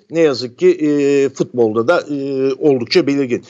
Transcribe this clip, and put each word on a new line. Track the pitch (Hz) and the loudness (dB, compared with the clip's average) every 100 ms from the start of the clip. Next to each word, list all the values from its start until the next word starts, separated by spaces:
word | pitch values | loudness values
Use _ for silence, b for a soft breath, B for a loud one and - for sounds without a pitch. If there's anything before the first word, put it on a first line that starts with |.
| _ | _
ne | 160 | 0
yazık | 160 123 123 - | 0 0 -6 0
ki, | 180 | 2
e, | 170 151 147 139 143 139 | 2 0 0 2 2 0
futbolda | - - 123 113 110 117 | -2 -4 0 0 0 0
da, | 175 | 0
e, | - 143 139 135 135 | -2 -6 -6 -2 -2
oldukça | 131 151 135 117 180 139 | 0 0 0 0 0 0
belirgin. | 139 131 113 | 0 -2 -4